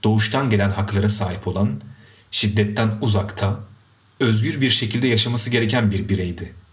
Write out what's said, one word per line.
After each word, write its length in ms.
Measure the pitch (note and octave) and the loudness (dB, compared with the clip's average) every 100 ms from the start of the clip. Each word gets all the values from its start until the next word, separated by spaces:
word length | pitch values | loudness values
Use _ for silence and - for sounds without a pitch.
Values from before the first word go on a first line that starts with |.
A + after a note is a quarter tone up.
doğuştan 460 | A2 A2 - C3 C#3 | 2 2 2 0 0
gelen 200 | G#2 G2+ | 2 0
haklara 400 | G2+ G2+ G#2+ G#2 | 0 -2 0 0
sahip 380 | G2+ G2 F2 - | 0 -2 -4 -6
olan, 340 | F2+ G2+ C#2 - - - - _ | -2 -2 -2 -10 -20 -20 -20 _
şiddetten 680 | - G#2+ G2 G#2 G#2 A2 G#2 | -2 0 2 0 0 -2 0
uzakta, 580 | B2 G2+ - - G2 G2+ - - _ _ _ _ | 0 0 -2 -2 -2 -4 -8 -20 _ _ _ _
özgür 420 | B2+ A2 C3 D3+ | 2 2 0 0
bir 80 | C3 | 0
şekilde 380 | - A2 A#2+ B2+ | 2 0 0 2
yaşaması 420 | A2 A#2+ A#2+ - | 2 2 0 0
gereken 420 | A#2 A2+ B2 G#2+ | 0 2 2 2
bir 180 | F#2+ - | 0 -2
bireydi. 440 | F#2+ F2+ E2+ E2+ - - | -2 -2 -6 -10 -14 -20